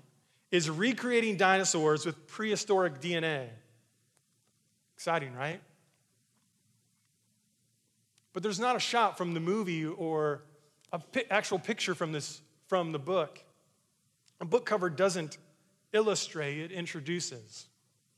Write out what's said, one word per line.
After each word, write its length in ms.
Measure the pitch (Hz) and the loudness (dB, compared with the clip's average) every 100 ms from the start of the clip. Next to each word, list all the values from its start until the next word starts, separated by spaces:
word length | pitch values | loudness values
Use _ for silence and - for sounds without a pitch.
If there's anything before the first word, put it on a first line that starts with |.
| - _ _ _ - | -20 _ _ _ 0
is 180 | 175 160 | 0 2
recreating 680 | 156 233 240 247 233 226 190 | 2 0 0 2 2 4 4
dinosaurs 680 | 196 190 185 170 156 151 170 | 4 4 4 4 4 2 0
with 220 | 151 - | -6 -10
prehistoric 720 | - 220 202 - 190 180 139 | -6 -2 0 2 2 2 0
D 160 | 170 170 | -4 -2
N 80 | |
A. 260 | 160 147 120 113 _ _ _ _ _ _ _ _ _ _ _ _ _ - | 0 -2 -6 -14 _ _ _ _ _ _ _ _ _ _ _ _ _ -10
Exciting, 380 | 175 165 135 | -2 -2 -2
right? 280 | 123 143 180 - _ _ _ _ _ _ _ _ _ _ _ _ _ _ _ _ _ _ _ _ _ _ _ _ _ _ | -6 -6 -8 -14 _ _ _ _ _ _ _ _ _ _ _ _ _ _ _ _ _ _ _ _ _ _ _ _ _ _
But 100 | 185 | -4
there's 160 | 202 190 | -2 0
not 160 | 247 233 | 2 2
a 40 | |
shot 380 | - 233 208 - | 2 4 4 2
from 160 | 175 | -2
the 60 | 165 | -2
movie 460 | 165 214 185 165 156 | 0 0 0 -2 -2
or 580 | 170 165 156 151 143 - - _ _ _ | -4 -2 0 0 -2 -8 -20 _ _ _
a 60 | 175 | -10
pi-, 260 | - - 226 | -4 -4 0
actual 280 | 202 208 190 | 0 2 -2
picture 380 | - 226 - 170 | -2 -2 -2 -2
from 160 | 165 | -2
this, 300 | 151 - - - _ - | -4 -6 -12 -20 _ -2
from 240 | 190 165 | 0 0
the 80 | 156 | -2
book. 440 | 139 185 151 - - _ _ _ _ _ _ _ _ - | 0 0 0 -6 -20 _ _ _ _ _ _ _ _ -12
A 60 | 170 | 0
book 200 | 233 233 | 0 2
cover 240 | 214 180 | 0 0
doesn't 480 | 147 190 180 151 - - _ _ _ _ | 2 2 2 -6 -10 -20 _ _ _ _
illustrate, 680 | 214 214 190 - 165 143 147 | 0 2 0 -2 -6 -4 -6
it 120 | 170 | -8
introduces. 960 | 185 170 165 139 175 - 123 - - - _ _ _ _ | -8 -8 -6 -4 -4 -4 -10 -16 -20 -20 _ _ _ _